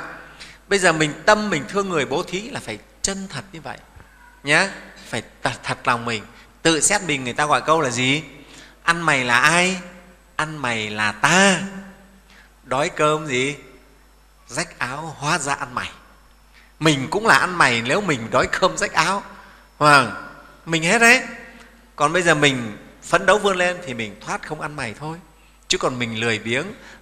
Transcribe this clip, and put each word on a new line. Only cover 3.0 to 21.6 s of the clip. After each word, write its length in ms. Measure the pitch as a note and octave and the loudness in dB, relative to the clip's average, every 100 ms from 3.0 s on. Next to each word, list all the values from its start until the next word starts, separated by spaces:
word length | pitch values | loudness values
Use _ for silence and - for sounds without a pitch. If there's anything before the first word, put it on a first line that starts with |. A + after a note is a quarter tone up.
chân 260 | - G3 F#3+ | -8 -8 -10
thật 140 | C#3 A2+ | -12 -12
như 100 | D#3+ | -14
vậy 160 | C3+ G#2+ - - - _ - - | -14 -16 -18 -20 -20 _ -20 -10
nhá, 280 | C#3 D#3 F#3+ - - - - | 0 2 2 -4 -18 -20 -10
phải 140 | B2 - - | -8 -8 -6
thật, 80 | - A#2+ | -6 -4
thật 140 | - C3 | -6 -4
lòng 220 | - A#2+ A#2 | 0 0 0
mình. 180 | A2 G2 - - _ | -6 -8 -20 -20 _
Tự 200 | E3 D#3+ | 2 2
xét 200 | - G3+ | 2 0
mình, 220 | F3+ C#3+ | 0 -4
người 100 | B2+ | -4
ta 120 | A#2 D3+ | -2 0
gọi 160 | C3+ | 2
câu 200 | A#2+ D#3+ | 2 2
là 80 | C#3 | 2
gì? 340 | A#2+ B2+ C#3+ D#3 - - - - - | 0 0 0 -4 -16 -20 -20 -20 -8
"Ăn 180 | - E3+ | -2 0
mày 220 | E3 C#3 | 2 2
là 160 | B2 A#2+ | 4 4
ai? 400 | D3 E3+ F3+ F#3 - - - - _ - | 6 4 2 0 -8 -18 -20 -20 _ -6
Ăn 220 | D#3 D#3 | -6 -4
mày 320 | B2+ A2+ G#2+ | -4 -4 -4
là 220 | G#2+ G#2+ | -2 -4
ta." 500 | G2+ C#3+ F3 G3 F3 G3 - - - - - _ - - _ | 0 4 6 6 4 -2 -12 -16 -20 -20 -20 _ -20 -20 _
Đói 260 | - B2+ D#3+ | -6 -2 -2
cơm 380 | E3+ D3+ D3+ D#3 | 0 2 2 -2
gì? 280 | B2+ C3+ C#3+ - - _ _ _ _ _ _ - | -2 -2 -6 -14 -20 _ _ _ _ _ _ -12
Rách 320 | B2 E3+ - | -8 -8 -6
áo 360 | B2+ C#3 D#3+ B2 | -8 -8 -10 -8
hóa 200 | C#3+ E3+ | -2 -2
ra 160 | C#3 | -2
ăn 220 | C#3 C3+ B2 | -6 -6 -8
mày. 160 | F#2 - - - _ _ _ _ - - | -8 -12 -20 -20 _ _ _ _ -20 -2
Mình 280 | D#3 C#3+ B2+ | 0 2 0
cũng 160 | - A3 | 0 4
là 100 | C#3 | 4
ăn 180 | E3+ F3 | 4 2
mày 240 | C#3+ A#2 | 2 2
nếu 200 | A#2+ E3+ | 0 0
mình 260 | G3+ C3+ A2+ | 0 -2 0
đói 160 | B2+ F3+ | 0 0
cơm 300 | - F#3 D#3+ | 0 0 0
rách 160 | G#3 | -4
áo. 300 | - D#3+ G3 - - - - _ - | 0 0 -2 -6 -18 -20 -20 _ 0
Vâng, 520 | D3 C#3+ A#2+ G#2 - - - - - | 6 6 4 -2 -14 -18 -20 -18 -4
mình 180 | E3 | -2
hết 160 | E3 A3+ | 2 4
đấy. 240 | A#3 B3+ B3 - - - | 6 6 2 -14 -18 -20